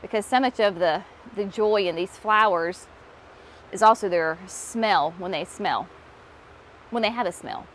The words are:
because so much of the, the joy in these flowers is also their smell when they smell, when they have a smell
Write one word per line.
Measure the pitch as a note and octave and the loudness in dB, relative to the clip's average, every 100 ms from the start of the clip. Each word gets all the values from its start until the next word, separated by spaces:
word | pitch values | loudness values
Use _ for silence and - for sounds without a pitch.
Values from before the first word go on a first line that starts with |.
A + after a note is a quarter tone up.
because | - A3 | -4 -4
so | G#3 B3+ | 0 2
much | C4 B3 | 2 2
of | G#3 F3 | 0 2
the, | E3+ D#3+ G3 - - | 0 0 -4 -20 -16
the | - | -8
joy | G3+ F#3+ G#3+ G#3+ F#3 | -6 0 2 2 0
in | E3 | -2
these | F3+ - | -6 -6
flowers | G#3 G#3+ G#3+ F3 E3 F3+ - - - - - - - - - | 0 4 4 2 -2 -6 -14 -20 -20 -20 -20 -20 -20 -20 -16
is | F#3+ | 4
also | A3 A3+ G3+ | 6 6 2
their | F3 D#3+ E3 F#3+ | 0 0 -2 -8
smell | - - A3+ A3 F#3 D3 E3+ | -14 -10 -2 2 2 2 -4
when | F#3 | -6
they | F3 | -6
smell, | F3 - G3+ A#2+ E3+ - - - - - - - - - - | -6 -6 -2 -2 -4 -14 -20 -20 -20 -20 -20 -20 -20 -20 -8
when | A#3 | -2
they | G#3+ | -2
have | A#3 G#3 | -2 -4
a | |
smell | F3 - - - | -6 -10 -12 -14